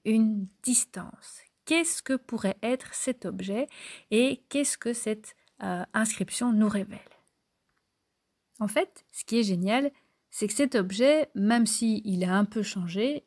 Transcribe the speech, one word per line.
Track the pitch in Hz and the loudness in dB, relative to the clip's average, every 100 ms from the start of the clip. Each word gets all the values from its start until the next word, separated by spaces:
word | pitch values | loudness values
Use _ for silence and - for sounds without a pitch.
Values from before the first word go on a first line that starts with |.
une | - 220 220 208 190 _ | 2 4 4 2 -6 _
distance. | 247 240 - 190 175 - - - _ _ | -2 0 -2 -8 -14 -18 -20 -20 _ _
Qu'est-ce | - 320 330 - | 0 0 0 -4
que | - | -2
pourrait | 262 - 226 196 - | -4 -2 -4 -2 -2
être | 226 254 - | -4 -4 -6
cet | - - 240 | -6 -6 -4
objet | 185 185 185 208 294 - - - _ | -8 -8 -6 -4 -6 -8 -20 -20 _
et | 214 262 269 _ | 2 2 0 _
qu'est-ce | 285 277 - | -2 -2 -2
que | 226 | -4
cette, | 233 214 214 - - _ _ | -4 -4 -6 -8 -20 _ _
euh, | 196 180 185 | -6 -6 -4
inscription | 214 220 - 196 - 247 | 0 0 -2 -4 -2 2
nous | 214 214 | 4 4
révèle ? | 208 - - - _ _ _ _ _ _ _ _ _ _ _ _ _ _ - | 2 -4 -12 -20 _ _ _ _ _ _ _ _ _ _ _ _ _ _ -6
En | 208 | -2
fait, | 285 381 - _ | 0 -2 -8 _
ce | - | -14
qui | - 226 | -2 0
est | |
génial, | 208 175 190 240 285 - _ _ _ | 2 0 0 0 0 -4 _ _ _
c'est | - 208 | -6 -4
que | |
cet | - 277 | 0 2
objet, | 233 185 196 262 311 294 | 2 0 2 4 4 2
même | - 202 233 | 0 2 4
s'il | 220 - 226 214 208 185 | 2 2 0 0 0 0
a | 180 190 | 2 2
un | |
peu | 202 226 | 2 0
changé, | 202 196 175 185 247 294 | -4 -4 -4 -2 -2 -2